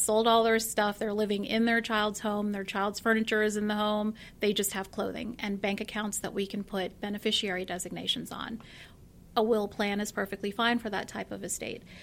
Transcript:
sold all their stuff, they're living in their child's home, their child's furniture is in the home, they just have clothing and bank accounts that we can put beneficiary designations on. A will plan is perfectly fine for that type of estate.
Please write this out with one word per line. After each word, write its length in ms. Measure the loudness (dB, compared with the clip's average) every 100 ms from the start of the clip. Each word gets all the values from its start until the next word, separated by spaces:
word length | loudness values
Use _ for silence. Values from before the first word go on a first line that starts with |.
sold 240 | 4 6 8
all 160 | 8
their 160 | 8 4
stuff, 400 | 4 2 2 2
they're 160 | -2
living 300 | 0 2 0
in 220 | 2 2 4
their 140 | 4
child's 380 | 2 0 0 0
home, 320 | -2 0 -2
their 140 | -4
child's 340 | -4 -2 -2 0
furniture 460 | 2 2 4 2
is 120 | 2 2
in 120 | 0
the 80 | 2
home, 380 | 2 2 0 -4 -12 -2
they 120 | 0
just 200 | 2 0
have 180 | -2 -4
clothing 460 | -4 -4 -4 -8 -6
and 220 | -4 -2
bank 200 | -2 -2
accounts 380 | -4 -4 -4 -4
that 160 | -4
we 140 | -4 -4
can 160 | -6
put 360 | -4 -4 -4 -6
beneficiary 640 | -6 -4 -2 0 -2 -4
designations 680 | -4 -6 -6 -6 -4 -4 -6
on. 280 | -8 -8 -10 -12 -20 -20 -20 -20 -20 -2 2
A 60 |
will 240 | 4 2 0
plan 320 | -2 -2 -2
is 100 | -4
perfectly 400 | -4 -4 -4 -6
fine 300 | 0 2 2
for 100 | -2
that 160 | -4 -4
type 240 | -8 -8
of 140 | -8
estate. 400 | -6 -6 -6 -10 -14 -18